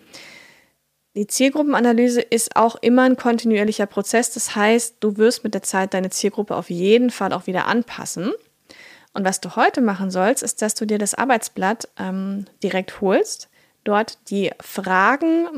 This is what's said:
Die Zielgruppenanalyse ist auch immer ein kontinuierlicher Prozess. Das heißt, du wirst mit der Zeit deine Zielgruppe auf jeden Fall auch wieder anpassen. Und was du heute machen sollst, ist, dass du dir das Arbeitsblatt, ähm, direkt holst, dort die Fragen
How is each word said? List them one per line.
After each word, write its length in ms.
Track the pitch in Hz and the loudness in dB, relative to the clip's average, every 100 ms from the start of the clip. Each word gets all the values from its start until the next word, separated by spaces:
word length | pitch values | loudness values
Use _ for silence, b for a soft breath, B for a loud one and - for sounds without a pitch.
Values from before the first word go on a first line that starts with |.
| B B B B B B B _ _ _ _ | B B B B B B B _ _ _ _
Die 140 | 202 208 | -8 -4
Zielgruppenanalyse 920 | - 269 302 294 214 240 233 247 240 | 2 2 2 0 2 4 4 4 2
ist 360 | - 226 - - | 0 -2 0 2
auch 180 | 226 - | 2 2
immer 200 | 233 247 | 2 4
ein 140 | 254 254 | 4 2
kontinuierlicher 680 | 240 233 233 208 214 214 202 | 0 0 2 2 0 -2 -4
Prozess. 460 | - 202 226 247 | -4 0 0 0
Das 240 | 240 - 214 | -4 -6 0
heißt, 400 | 208 233 233 - | 2 2 0 -4
du 200 | 214 202 | -4 2
wirst 260 | 220 254 | 2 2
mit 100 | 214 | -4
der 80 | 196 | -6
Zeit 320 | - 190 190 | -2 -2 0
deine 160 | 190 185 | -2 -4
Zielgruppe 460 | - 202 208 202 - | -2 -2 -2 -4 -6
auf 120 | 175 | -4
jeden 420 | 175 190 233 247 | -2 4 4 4
Fall 220 | - 190 | 0 -2
auch 140 | 185 185 | -2 -4
wieder 220 | 180 - | -2 0
anpassen. 640 | 226 233 - - - 196 440 _ _ B B B B B | -2 -2 -10 -10 -6 -6 -8 _ _ B B B B B
Und 120 | - | -4
was 160 | 190 190 | -2 -4
du 160 | 190 - | -4 0
heute 240 | 330 302 | 2 2
machen 320 | 226 185 196 | 0 0 -4
sollst, 320 | 185 185 277 | 0 0 0
ist, 180 | - - | -4 -4
dass 140 | 214 - | -4 -4
du 100 | 214 | -4
dir 120 | 208 | -2
das 160 | 202 | -2
Arbeitsblatt, 720 | - 254 233 - - 190 226 - - | -2 0 0 -2 -4 -2 -2 -8 -10
ähm, 460 | 190 190 190 196 196 _ | -8 -6 -6 -8 -10 _
direkt 380 | 202 185 185 - | -4 -4 -6 -4
holst, 480 | 190 240 440 - - b b b | 0 2 0 -6 -16 b b b
dort 360 | - 208 226 - - | -2 0 -2 -8 -6
die 220 | 202 190 - | -2 -2 -4
Fragen 880 | - - 185 185 202 277 330 330 339 | -10 -8 0 2 4 2 2 0 0